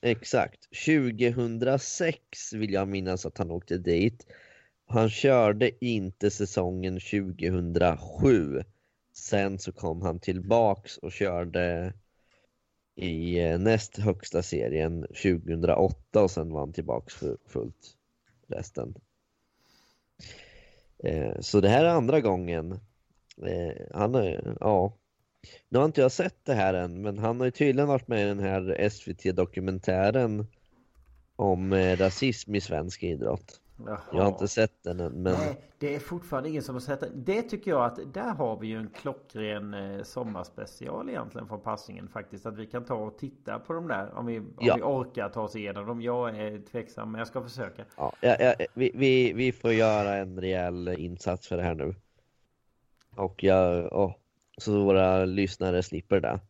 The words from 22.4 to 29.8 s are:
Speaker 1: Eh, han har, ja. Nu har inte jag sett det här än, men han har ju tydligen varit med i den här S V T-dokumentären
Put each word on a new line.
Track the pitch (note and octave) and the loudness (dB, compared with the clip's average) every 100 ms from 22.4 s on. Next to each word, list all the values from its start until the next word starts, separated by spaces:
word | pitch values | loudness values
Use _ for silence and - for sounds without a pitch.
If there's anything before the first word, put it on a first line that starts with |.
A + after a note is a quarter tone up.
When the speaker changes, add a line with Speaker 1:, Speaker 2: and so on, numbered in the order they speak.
| F2 E2 E2 F#2+ - _ _ _ _ - | 0 -4 -4 -10 -14 _ _ _ _ -10
Speaker 1:
Eh, | F2+ F2 E2+ G1+ G1+ | -6 -4 -4 -8 -10
han | E2+ G#2 | -2 2
har, | B2+ G2 G1+ - - | 2 0 -2 -6 -2
ja. | G#2 G2+ G2 - _ _ _ _ - - _ | 2 4 2 -4 _ _ _ _ -20 -20 _
Nu | B2 | 2
har | D3+ | 4
inte | D3+ | 6
jag | C3 | 4
sett | - F#3+ - | 4 -2 -4
det | - | -2
här | A#2+ F#2+ | 2 2
än, | F#2 F2 F2 | 2 -2 -4
men | G#2 G2+ | -6 -2
han | A2+ A#2+ | -2 0
har | |
ju | B2+ | -2
tydligen | - D3 C3 D3 | 2 2 4 2
varit | C3+ - | 2 0
med | A2+ | 0
i | G2+ | 2
den | G2+ | 0
här | G2 F#2+ F#2 - | 0 0 0 0
S | G#2 - - | 0 0 -12
V | |
T-dokumentären | F2+ F#2+ F#2 F2+ - F#2 F#2 | -4 -2 0 0 -2 -4 -2